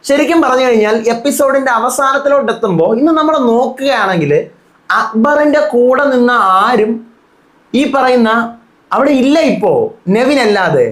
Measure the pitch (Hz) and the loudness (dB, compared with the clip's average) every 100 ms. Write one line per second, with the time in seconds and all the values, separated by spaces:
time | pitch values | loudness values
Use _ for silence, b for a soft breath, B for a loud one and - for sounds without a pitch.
0 | - 285 285 330 285 254 254 226 208 226 | -2 -2 2 0 2 0 0 2 0 0
1 | 226 233 285 - 277 269 262 233 240 262 | -2 -2 -4 0 0 0 0 -2 -2 -2
2 | 269 269 277 285 226 226 214 165 165 226 | -2 -2 0 0 0 -4 -2 0 0 2
3 | 302 320 311 311 240 226 - - 269 247 | 0 0 0 0 0 0 -2 -4 -4 -2
4 | 196 175 143 151 - - _ _ - 202 | -2 -2 0 0 -2 -16 _ _ -4 -4
5 | 208 214 262 294 302 294 302 240 247 262 | -2 -2 0 2 2 0 0 2 2 2
6 | 285 254 240 240 190 190 214 247 220 233 | 0 2 2 2 2 2 2 0 0 -4
7 | - _ _ _ _ _ _ 240 294 269 | -10 _ _ _ _ _ _ -4 -2 0
8 | 254 254 226 226 233 - _ _ _ 196 | 0 2 2 0 -4 -12 _ _ _ -2
9 | 277 269 262 311 311 180 190 135 110 - | 0 2 2 2 0 0 0 0 -2 -6
10 | 175 208 254 285 226 202 180 147 117 | -2 0 0 0 0 0 0 0 -2